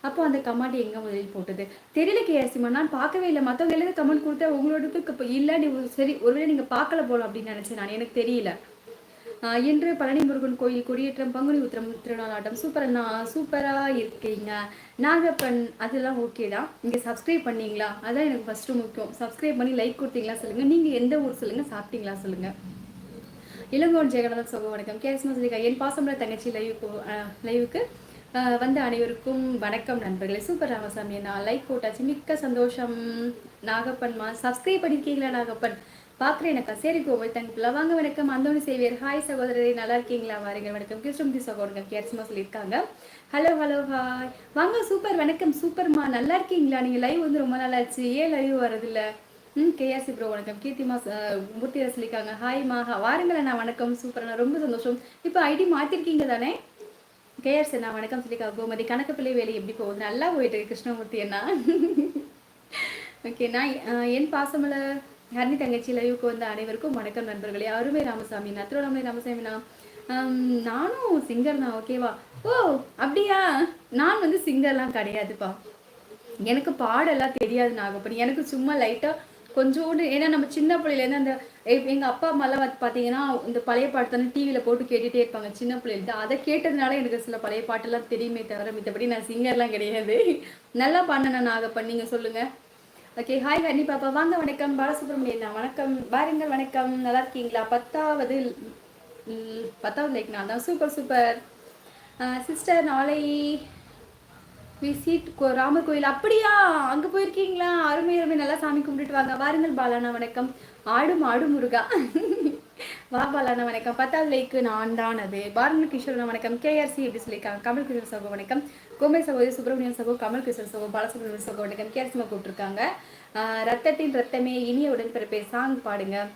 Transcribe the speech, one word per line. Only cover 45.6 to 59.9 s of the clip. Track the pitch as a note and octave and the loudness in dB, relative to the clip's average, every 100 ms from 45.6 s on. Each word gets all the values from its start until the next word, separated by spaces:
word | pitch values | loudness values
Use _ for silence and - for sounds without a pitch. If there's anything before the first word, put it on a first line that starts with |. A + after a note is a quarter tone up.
| E4+ D#4+ F4+ D4+ C#4 | -2 0 4 4 4
நல்லா | B3 C#4 | 2 2
இருக்கீங்களா? | F4+ F#4 F4+ C#4+ C4 | 2 2 4 4 4
நீங்க | B3+ B3 | 2 2
லைவ் | B3 E4 | 2 2
வந்து | D#4 D4 | 2 2
ரொம்ப | C4 B3+ | 2 0
நாள் | B3+ | 0
ஆச்சு, | B3+ A#3+ - B3 | 0 0 -2 0
ஏன் | C4 D#4+ | 2 2
லைவ் | D4 C4+ C4+ | 2 2 2
வரதில்ல? | A#3+ A3 A#3 A3 G#3+ G#3+ - - - | 2 0 -2 -2 -4 -6 -20 -20 -6
ம், | C#4+ E4 D#4 | 2 2 4
கே | C4 | 0
ஆர் | C4 | 0
சி | C4 | -4
ப்ரோ | - A3 | -4 -4
வணக்கம். | G#3 G#3 G#3 | -4 -6 -8
கீர்த்திமா, | C4+ C4 B3+ A#3+ A3 | -8 -4 -2 -2 -4
அ, | G#3 G#3 G3 G3 A3 | -6 -4 -4 -6 -6
மூர்த்தி | B3+ C#4 | -4 -2
சொல்லியிருக்காங்க, | B3+ B3 A3+ A3+ G#3+ G#3+ | -2 -2 -6 -6 -6 -4
ஹாய்மா, | A#3+ C4+ C4 B3 | -2 -2 0 0
ஹா-, | A#3 G#3 | 0 0
வாருங்கள் | A3 D#4 F4 E4 | 2 2 2 2
அண்ணா, | C4+ | 2
வணக்கம், | A#3+ A#3 A#3 A#3+ | 0 -2 -2 -2
சூப்பர் | A#3+ B3+ A#3+ | -2 -4 -8
அண்ணா, | A#3 | -6
ரொம்ப | A3+ B3 D#4 | 0 2 2
சந்தோஷம். | D4 A#3 B3 B3 - - | 0 -2 -2 -2 -6 -8
இப்போ | F4 F4 | 0 2
ஐ | D4 D4+ | 4 4
டி | |
மாத்திருக்கீங்க | F#4 D4+ D4 F4+ E4+ D4+ C4+ | 4 4 2 0 2 2 2
தானே? | A#3 B3+ D5 - - - - _ _ _ - | 0 0 -4 -10 -20 -20 -20 _ _ _ -6
கே | C4 D4 | 0 2
ஆர் | |
சி | D4 | 2
அண்ணா | B3+ A3+ | -2 -4
வணக்கம் | A3 A3 B3+ | -6 -6 -6
சொல்லியிருக்காங்க. | A#3 A#3 A3 G#3 | -6 -6 -6 -4
கோமதி, | A3+ A3 | -6 -4
கணக்கு | A3+ A#3+ C#4+ | -2 -2 -2
பிள்ளை | C#4+ C4 | -2 0
வேலை | A#3+ G#3+ | 0 0
எப்படி | A3 G3 | -4 -6
போகுது? | A3 G#3 | -6 -6